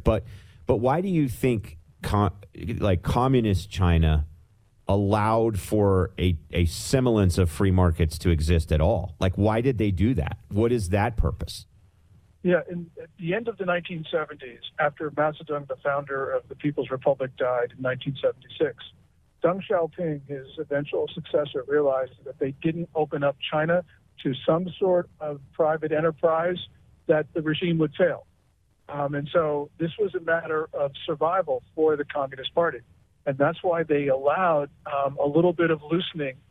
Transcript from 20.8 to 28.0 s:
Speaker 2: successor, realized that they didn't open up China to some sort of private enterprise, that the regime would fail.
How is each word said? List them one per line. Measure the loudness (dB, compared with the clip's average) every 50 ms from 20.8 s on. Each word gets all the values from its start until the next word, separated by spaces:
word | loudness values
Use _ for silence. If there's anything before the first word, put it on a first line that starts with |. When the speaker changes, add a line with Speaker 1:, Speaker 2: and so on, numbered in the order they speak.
| -2 -2 -2 -2 -4 -4 -6
Speaker 2:
successor, | -10 -8 -2 0 0 0 0 -4 -6 -4
realized | 0 0 2 4 2 2 0 -2 -4 -8 -14 -18
that | -18 -6 -4
they | -4 -4 -4 -2 -2
didn't | -2 -2 -2 -6 -4 -2
open | -2 -2 -2 -2 0 0
up | 0 -2 -2 -6 -4
China | -2 -2 0 2 0 0 0 -4 -12 _ _ _ _ -6 -4
to | -4 -4 -2 0
some | 0 2 2 0 -4 -4 -2
sort | 0 2 2 2 0 -2 -8 _
of | -10 -8 -8 -10 -14 -12 _
private | 0 0 0 0 0 -2 -2 0
enterprise, | 0 0 0 0 2 2 2 2 2 0 -2 -4 -4 -8 -12 -18 _ _ _ _ _ _
that | 2 2 2 2 -2 -4
the | -4 -2
regime | -2 -2 -2 0 0 0 2
would | 0 0 2
fail. | 2